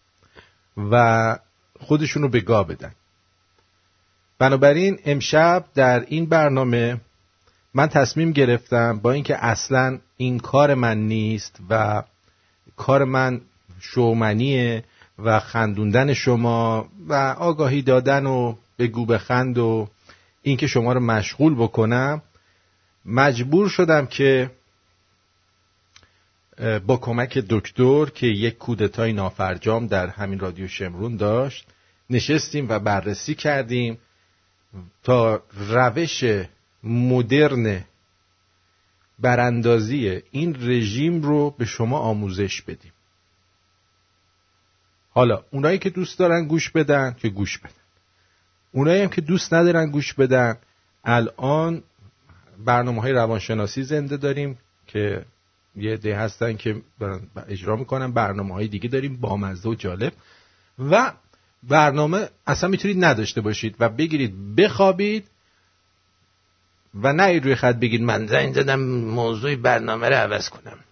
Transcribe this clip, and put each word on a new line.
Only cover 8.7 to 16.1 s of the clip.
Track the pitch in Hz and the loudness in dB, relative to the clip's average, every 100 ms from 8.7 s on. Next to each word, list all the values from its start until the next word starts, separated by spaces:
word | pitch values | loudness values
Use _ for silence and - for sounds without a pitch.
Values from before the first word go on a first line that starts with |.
| 120 117 107 | 0 2 0
با | 117 | 0
اینکه | 143 139 107 113 | 0 -2 -2 -2
اصلاً | - - 131 131 131 - - | -2 0 0 0 -4 -12 -6
این | 127 123 | -4 -4
کار | - 135 147 | 0 4 4
من | 131 117 107 | 4 2 0
نیست | 107 110 107 110 - - 92 | -2 -2 -2 -4 -8 -18 -2
و | 110 104 107 - _ _ _ _ _ _ - | 0 0 -2 -6 _ _ _ _ _ _ -8
کار | - 139 | 2 2
من | 135 131 131 123 - _ _ 92 | 4 2 0 -2 -10 _ _ -20
شومنیه | - 127 117 113 110 107 135 131 120 113 - _ _ - | -6 0 2 2 2 2 0 0 0 -2 -8 _ _ -4
و | 110 107 | 0 2
خندوندن | - 117 110 101 107 117 143 | 0 -2 -2 0 2 2 2